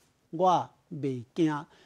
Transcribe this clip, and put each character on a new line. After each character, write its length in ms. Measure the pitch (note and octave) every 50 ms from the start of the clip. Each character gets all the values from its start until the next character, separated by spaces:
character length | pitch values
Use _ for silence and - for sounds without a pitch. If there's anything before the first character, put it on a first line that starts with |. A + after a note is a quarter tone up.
| _ _ _ _ _ _
我 400 | - D#3+ F#3 F#3 E3+ D3 A2+ - _ _ _ _
袂 320 | E3+ C#3+ C3+ C#3 B2+ B2 A2+ - _
惊。” 320 | - E3 D#3 D3+ C#3+ - - _ _ _